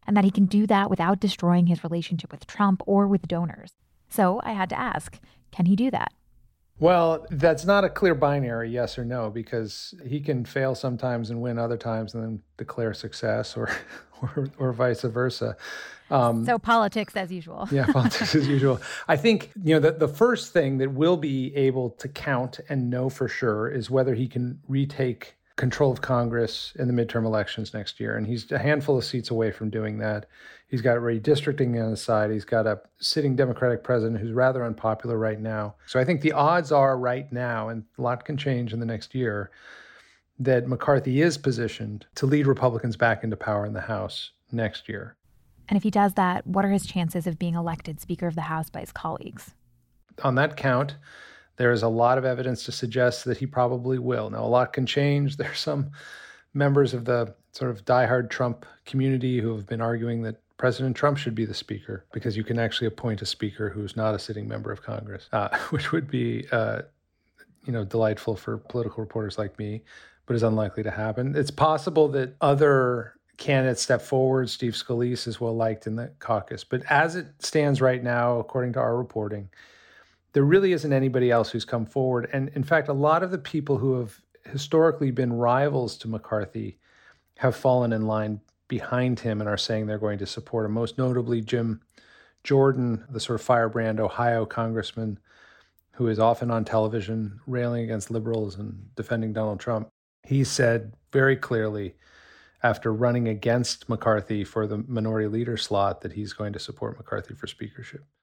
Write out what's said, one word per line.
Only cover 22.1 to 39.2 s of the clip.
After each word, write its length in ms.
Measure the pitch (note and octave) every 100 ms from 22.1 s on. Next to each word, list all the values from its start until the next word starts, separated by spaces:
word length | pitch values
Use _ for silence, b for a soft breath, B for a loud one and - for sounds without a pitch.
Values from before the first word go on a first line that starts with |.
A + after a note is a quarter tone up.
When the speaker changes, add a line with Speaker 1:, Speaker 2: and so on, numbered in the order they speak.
| - D3 C3+ B2+ - -
Speaker 2:
and 220 | C3+ B2
know 180 | B2+ C3
for 180 | - B2
sure 420 | - A#2+ G#2+ A2
is 220 | C3+ A2
whether 240 | C3 C3
he 140 | A#2+ B2
can 320 | B2 B2 C3+ -
retake 680 | C3+ C#3 - B2+ A2 - _ _ -
control 360 | B2+ - C#3
of 80 | B2
Congress 720 | - B2 A#2 A#2+ A2 - - -
in 100 | B2
the 60 |
midterm 300 | A#2+ A2+ A#2
elections 500 | A2+ A2 G2+ - G#2
next 260 | G#2+ G2+ -
year. 160 | A2+ A2
And 100 | G#2+
he's 240 | A#2+ -
a 80 | C#3+
handful 380 | D3 D3 C#3+ C3
of 80 |
seats 260 | - B2+ -
away 200 | A2+ A2
from 180 | - A2
doing 300 | A2+ G#2+ G#2+
that. 280 | G#2+ G#2 - B B B B
He's 140 | B2+
got 160 | B2 A#2+
redistricting 840 | A#2+ A2+ B2 C#3+ C#3+ C#3+ B2 A#2
on 100 | A2+
his 100 | G#2
side. 300 | - G#2+ G#2+
He's 160 | G#2+ -
got 200 | A2+ A2
a 140 | G2+ - _
sitting 380 | - D#3 C#3+ B2+
Democratic 480 | B2+ - B2+ A#2
president 340 | - B2 A2+ A2+
who's 140 | A2+
rather 320 | A#2 C3 C3
unpopular 540 | A#2 A2 A2+ A2 A#2+ A2+
right 200 | A2 G#2+
now. 360 | A2 G#2+ G#2 - -
So 140 | C3
I 40 |
think 180 | C3 D#3
the 100 | D3+
odds 400 | D3+ D3 F3 D3
are 260 | D3 C3+ B2
right 320 | B2 B2+ C#3
now, 380 | B2 B2 A2+ A2
and 160 | A2+ G#2+ -
a 40 |
lot 220 | B2 B2
can 140 | - D3
change 340 | C#3+ B2 A#2
in 80 | A2+
the 60 | A#2
next 280 | A2 -
year, 360 | C3